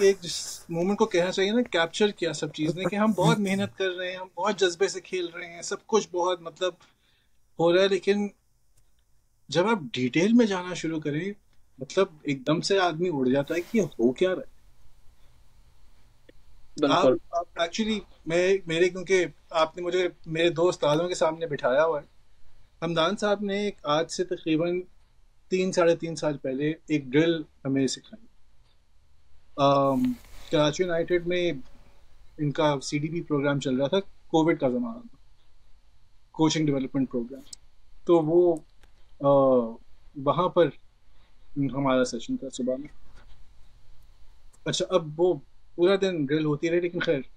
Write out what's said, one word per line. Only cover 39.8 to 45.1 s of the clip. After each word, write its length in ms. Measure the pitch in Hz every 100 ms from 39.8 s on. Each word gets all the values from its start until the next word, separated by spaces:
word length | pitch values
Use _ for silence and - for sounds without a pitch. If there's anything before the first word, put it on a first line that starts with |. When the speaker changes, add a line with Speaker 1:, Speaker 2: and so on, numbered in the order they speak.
| - - - 151
Speaker 1:
वहाँ 300 | 139 135 180
पर 180 | 175 160 - - _ - - - - - 143
हमारा 460 | 139 139 139 131
session 340 | 123 117 - 127
था 120 | 135
सुबह 280 | - 123 127
में। 120 | - - - - - - - - - - - - - - - - - - 156
अच्छा, 180 | - 180
अब 300 | 185 160